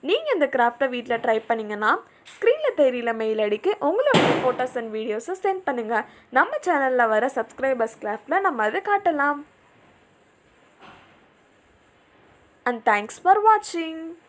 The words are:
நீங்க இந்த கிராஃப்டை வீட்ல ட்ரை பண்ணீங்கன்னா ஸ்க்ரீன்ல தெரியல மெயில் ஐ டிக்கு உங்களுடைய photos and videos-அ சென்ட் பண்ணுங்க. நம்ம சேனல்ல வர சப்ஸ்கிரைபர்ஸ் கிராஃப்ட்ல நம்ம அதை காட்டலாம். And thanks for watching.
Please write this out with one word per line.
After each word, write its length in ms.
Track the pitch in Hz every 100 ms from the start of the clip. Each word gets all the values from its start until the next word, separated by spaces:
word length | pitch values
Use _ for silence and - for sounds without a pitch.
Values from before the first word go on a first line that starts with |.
| 262
நீங்க 180 | 440 640 427
இந்த 100 | 277
கிராஃப்டை 320 | 247 233 240 269
வீட்ல 200 | 247 233 233
ட்ரை 120 | 240 220 220
பண்ணீங்கன்னா 420 | 226 214 208 214 349 - _ -
ஸ்க்ரீன்ல 340 | - 440 605 605 -
தெரியல 320 | 269 247 233 226
மெயில் 200 | 220 220 208
ஐ 20 |
டிக்கு 180 | 214 359 415 285
உங்களுடைய 420 | 392 587 523 - -
photos 280 | 254 247 254 247
and 100 | 226 220
videos-அ 400 | 220 214 277 381
சென்ட் 200 | 403 381 339
பண்ணுங்க. 360 | 247 220 226 214 - _ 254
நம்ம 220 | 370 587 370
சேனல்ல 400 | 311 269 254 233
வர 160 | 214 247 262
சப்ஸ்கிரைபர்ஸ் 600 | 226 - 269 254 220 -
கிராஃப்ட்ல 360 | 208 214 - 339 392
நம்ம 220 | 254 214
அதை 140 | 233 -
காட்டலாம். 500 | 403 392 302 285 285 302 _ _ _ _ _ _ _ _ _ _ _ _ _ - - - _ _ _ _ _ _ _ _ _ _ _ _ _ _ _ 247
And 100 | 233 233
thanks 280 | 208 208 - 349
for 100 | 403 427
watching. 500 | 427 - 339 330 320 330 349